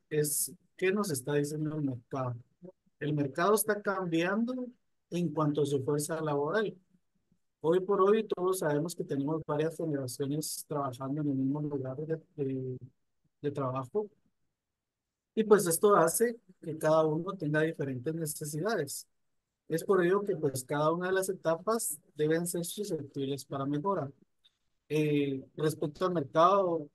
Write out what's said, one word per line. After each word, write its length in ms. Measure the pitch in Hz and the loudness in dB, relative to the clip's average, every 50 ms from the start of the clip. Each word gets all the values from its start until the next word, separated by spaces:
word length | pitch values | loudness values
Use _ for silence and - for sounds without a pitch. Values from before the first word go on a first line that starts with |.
| _ | _
es 440 | - 151 151 151 147 - - - - - - _ _ _ | -4 -2 -2 0 0 -2 -4 -4 -6 -8 -14 _ _ _
qué 140 | - 185 190 | -2 0 0
nos 180 | 196 214 202 185 | 2 0 0 -2
está 240 | 143 120 123 139 147 | -2 -4 2 6 6
diciendo 420 | 147 143 143 156 151 156 151 156 | 6 6 4 0 -2 -2 -2 0
el 60 | 156 | 0
mercado. 540 | 147 135 123 117 - _ 139 135 127 123 120 117 - _ _ _ 175 180 - _ _ _ _ - | -2 -2 -2 -4 -6 _ -4 -2 -2 -2 -4 -6 -10 _ _ _ -20 -20 -20 _ _ _ _ -6
El 140 | 147 147 151 | -4 -2 0
mercado 420 | 143 143 131 - - 175 196 220 | 0 0 0 0 2 4 4 4
está 260 | 214 - - 208 208 | 4 2 0 -2 -2
cambiando 840 | - 208 190 190 185 170 160 165 170 185 202 220 233 240 262 254 247 247 - _ _ _ _ _ _ - | -2 -2 -2 -2 -2 0 0 0 2 2 0 0 0 -2 -2 -6 -8 -10 -12 _ _ _ _ _ _ -6
en 200 | 175 175 175 151 | -2 -2 -2 0
cuanto 320 | 147 156 151 147 147 151 | 0 0 0 2 2 2
a 40 | 143 | 2
su 180 | 139 147 135 120 | 2 0 0 0
fuerza 360 | 151 147 147 147 - 165 160 | 0 0 0 -2 -4 -4 -4
laboral. 540 | 156 151 147 143 143 151 180 220 214 180 - - _ _ _ _ _ _ _ _ _ _ _ _ _ _ _ _ | -2 -2 0 0 0 0 0 -2 -2 -4 -6 -10 _ _ _ _ _ _ _ _ _ _ _ _ _ _ _ _
Hoy 180 | - 156 175 185 | 2 2 2 2
por 220 | 185 202 202 196 | 2 2 2 4
hoy 240 | 190 202 214 220 214 | 6 6 4 4 2
todos 320 | - - - 180 190 185 185 | -2 -2 0 0 0 0 0
sabemos 360 | 180 151 147 147 156 175 - | 0 0 2 0 0 -2 -4
que 80 | - 180 | -6 -6
tenemos 380 | - 151 135 139 147 160 156 - | -4 -4 -2 -2 -2 -2 -4 -4
varias 320 | - 147 147 156 160 160 | -2 -2 0 -2 -2 -2
generaciones 880 | - 170 160 143 135 131 123 - - 139 135 147 156 151 - - - - | -4 -4 -2 -2 -2 -4 -6 -6 -4 -4 -2 -2 -4 -4 -6 -8 -10 -8
trabajando 540 | - 156 143 139 131 120 127 135 135 143 156 | -6 -4 -4 -4 -4 -6 -6 -6 -4 -4 -2
en 80 | 151 147 | -2 0
el 60 | 135 | 0
mismo 260 | 131 135 135 143 151 | 0 0 0 0 -2
lugar 360 | 151 147 147 131 127 131 131 | -4 -4 -4 -4 -6 -6 -8
de, 220 | 143 156 156 160 160 - _ _ | -6 -6 -4 -6 -6 -8 _ _
de, 420 | 147 139 135 135 131 131 127 127 127 127 - _ _ _ _ _ _ _ _ _ _ | -4 -4 -4 -4 -4 -6 -6 -8 -10 -12 -18 _ _ _ _ _ _ _ _ _ _
de 100 | - 147 | -6 -6
trabajo. 580 | 147 143 135 127 127 135 127 120 - 208 214 208 _ _ _ _ _ _ _ _ _ _ _ _ _ _ _ _ _ _ _ _ _ _ _ _ - | -4 -2 -4 -4 -4 -6 -6 -4 -4 -4 -4 -6 _ _ _ _ _ _ _ _ _ _ _ _ _ _ _ _ _ _ _ _ _ _ _ _ -2
Y 100 | 226 220 | 0 4
pues 220 | 214 214 185 151 | 6 6 6 6
esto 300 | 170 160 - - 208 202 | 4 2 4 6 6 8
hace 420 | 170 165 165 - - 226 240 233 - _ - - _ | 6 6 4 4 2 0 0 0 -4 _ -20 -20 _
que 160 | - 160 151 | -10 -10 -6
cada 280 | 156 156 156 156 160 160 | 0 2 4 4 4 4
uno 280 | 156 151 165 170 190 190 | 2 2 -2 -2 -4 -6
tenga 280 | 190 160 147 151 151 | -4 -2 0 2 2
diferentes 520 | 156 160 160 - 147 135 131 123 120 156 160 | 2 0 -2 -4 -6 -6 -6 -6 -6 -6 -6
necesidades. 920 | 165 160 151 - - 156 147 151 151 175 214 233 180 143 - - - - _ _ _ _ _ _ _ _ _ _ _ _ - | -4 -6 -6 -6 -8 -8 -8 -6 -4 -4 -2 -2 -2 -4 -6 -8 -12 -14 _ _ _ _ _ _ _ _ _ _ _ _ -4
Es 140 | 156 165 - | -4 -2 2
por 200 | - 196 185 175 | 2 4 4 4
ello 200 | 175 190 202 202 | 4 4 2 0
que 120 | 214 170 | -2 -2
pues 280 | 156 156 139 135 123 - | -2 -2 -2 -2 -4 -6
cada 280 | - 147 147 151 156 | -4 -2 0 2 2
una 160 | 165 175 180 | 2 0 0
de 60 | 185 190 | 0 0
las 160 | 190 190 196 | 0 0 -2
etapas 720 | 185 - - 160 165 170 185 220 226 233 - - - - _ _ _ | -4 -4 -2 -2 -2 0 0 -2 -2 -2 -2 -6 -8 -10 _ _ _
deben 320 | 147 151 151 160 165 175 | -2 0 2 2 0 0
ser 180 | 175 - 175 165 | -2 -4 -4 -6
susceptibles 800 | - - 208 202 - 175 151 127 - - 143 135 135 139 131 - | -6 -6 -8 -6 -4 -6 -6 -6 -8 -8 -6 -4 -4 -4 -6 -8
para 200 | - 147 135 135 | -8 -6 -4 -2
mejora. 460 | 143 143 147 151 196 196 170 139 139 - _ _ _ _ _ _ _ _ _ _ _ _ _ _ - | -2 -2 -2 -2 -2 -2 -2 -4 -6 -10 _ _ _ _ _ _ _ _ _ _ _ _ _ _ -2
Eh, 540 | 151 156 151 147 147 143 143 139 135 135 - - _ | 0 0 2 2 2 2 0 0 -2 -6 -8 -10 _
respecto 520 | - 151 156 156 - 165 151 - - 185 | -2 -2 -2 0 -2 -4 -6 -4 -2 -2
al 60 | 185 180 | 0 0
mercado 760 | 165 139 123 - 160 165 175 202 196 190 175 165 160 147 - | -2 -2 2 4 6 6 6 6 4 2 2 0 -2 -4 -8